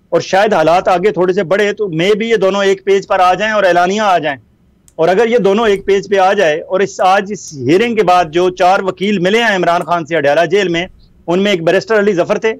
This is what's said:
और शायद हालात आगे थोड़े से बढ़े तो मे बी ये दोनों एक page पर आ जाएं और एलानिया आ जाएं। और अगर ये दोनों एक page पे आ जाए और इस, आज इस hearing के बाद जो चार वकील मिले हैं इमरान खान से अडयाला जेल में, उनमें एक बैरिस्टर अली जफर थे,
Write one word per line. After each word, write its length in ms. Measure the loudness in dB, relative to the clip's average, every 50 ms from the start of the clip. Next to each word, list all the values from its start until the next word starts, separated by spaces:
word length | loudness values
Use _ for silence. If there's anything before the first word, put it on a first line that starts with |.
| _ -4 -4
और 80 | -2
शायद 320 | -2 0 0 0 2 2 2
हालात 340 | 2 2 2 2 2 2 2
आगे 240 | 0 2 0 -2
थोड़े 220 | 0 0 0 0 0
से 100 | -2 0
बढ़े 300 | -2 0 0 0 -2 -2
तो 140 | -4 -6 -4
मे 280 | -2 -2 0 0 0
बी 140 | 0 0 -2
ये 80 | 0 0
दोनों 260 | 0 0 0 0 0
एक 180 | 0 -2 -2 0
page 200 | -2 -2 -2 0
पर 160 | -2 0 2
आ 120 | 2 2 2
जाएं 180 | 0 -2 -2
और 140 | -2 0 2
एलानिया 380 | 2 2 2 2 0 0 -2 0
आ 160 | 0 0 0
जाएं। 180 | 0 -2 -6 -8 _ _ _ _ _ _ _ _ _ _ _ -2
और 100 | 0 2
अगर 180 | 2 2 2 2
ये 120 | 2 2
दोनों 280 | 2 2 2 2 2 0
एक 180 | 0 0 0 0
page 220 | 0 0 0 0
पे 80 | 0 2
आ 160 | 2 2 2
जाए 260 | 2 2 0 0 -2
और 220 | -4 -4 -2 -2
इस, 200 | -2 -2 -2 -2
आज 300 | 0 2 2 2 0 -4
इस 200 | -10 -12 -12 -16 -12
hearing 440 | -6 -2 0 2 2 2 0 0 -2
के 60 | 0
बाद 260 | 2 2 2 2 0
जो 200 | 0 0 0 0
चार 340 | 0 0 2 2 2 2 0
वकील 360 | -4 -6 -4 -4 -4 -2 -2
मिले 200 | 0 0 0 0
हैं 160 | 0 0 0
इमरान 260 | 0 0 0 0 -2
खान 240 | -2 -2 -4 -4 -4
से 100 | -2 -4
अडयाला 300 | -2 0 0 2 2 0
जेल 240 | 0 0 0 0 0
में, 180 | -2 -4 -6 -8 -12 _ -20 _ _ _ -6 -4
उनमें 260 | -2 0 0 0 -2
एक 120 | -2 0
बैरिस्टर 300 | 0 0 0 0 0 0
अली 180 | 0 0 0 0
जफर 240 | 0 0 -2 -2 -2
थे, 160 | -2 -4 -6